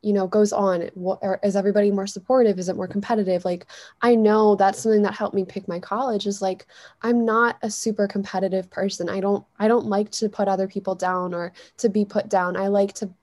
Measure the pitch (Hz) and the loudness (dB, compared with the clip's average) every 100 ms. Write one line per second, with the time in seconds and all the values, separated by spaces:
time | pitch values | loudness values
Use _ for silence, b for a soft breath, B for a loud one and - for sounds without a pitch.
0 | 214 202 185 214 208 208 196 175 - - | 0 0 2 2 2 2 0 0 -4 -6
1 | 180 185 202 190 202 196 196 202 208 196 | -6 -4 -4 -2 0 0 0 2 2 0
2 | 196 - - 254 226 185 180 185 185 202 | -4 -8 0 4 4 2 -4 -4 -4 -6
3 | 202 226 185 180 180 180 - B B _ | -2 -2 0 0 -2 -6 -8 B B _
4 | 233 233 214 214 214 202 196 196 226 214 | 4 6 6 6 6 6 4 2 2 2
5 | 208 208 214 196 190 - 196 175 - 214 | 2 -2 -4 -4 -4 -8 -8 -10 -6 -4
6 | 262 208 202 202 190 185 - B B B | -2 -2 -4 -4 -4 -4 -12 B B B
7 | 226 240 226 220 233 - 220 - 226 214 | 0 2 2 4 2 0 -8 -4 -4 -2
8 | 202 202 196 190 190 190 185 - 196 196 | -2 -2 -4 -4 -2 -2 -4 -4 -4 -4
9 | 175 196 196 202 - _ 214 240 220 196 | -6 -2 0 -2 -4 _ 0 2 0 -2
10 | 208 - 214 208 196 190 190 196 190 185 | -2 -4 -6 -2 -2 0 -2 -4 -6 -4
11 | 180 185 180 175 175 B B - 233 202 | -2 -2 -4 -6 -8 B B -4 -2 0
12 | 202 214 214 190 180 185 196 202 202 - | -2 -4 -2 -2 0 -2 0 0 0 -4
13 | 196 - | -12 -12